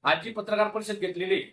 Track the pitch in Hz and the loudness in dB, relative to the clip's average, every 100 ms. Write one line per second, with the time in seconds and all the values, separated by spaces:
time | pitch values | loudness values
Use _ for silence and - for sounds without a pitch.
0 | 143 165 226 220 202 214 214 214 214 202 | 4 2 0 -8 -2 2 2 0 -4 -4
1 | 185 170 185 190 104 | -4 -4 0 0 0